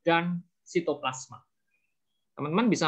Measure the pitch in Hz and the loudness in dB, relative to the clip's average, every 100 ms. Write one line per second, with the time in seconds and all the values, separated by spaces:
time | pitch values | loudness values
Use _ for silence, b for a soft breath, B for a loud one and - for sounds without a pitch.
0 | - 165 175 175 - _ - 180 170 147 | 2 2 2 -4 -8 _ -6 -2 -2 -2
1 | 135 131 - 120 _ _ _ _ _ _ | -4 -6 -12 -20 _ _ _ _ _ _
2 | _ _ _ - 143 170 240 151 | _ _ _ -10 -2 2 2 2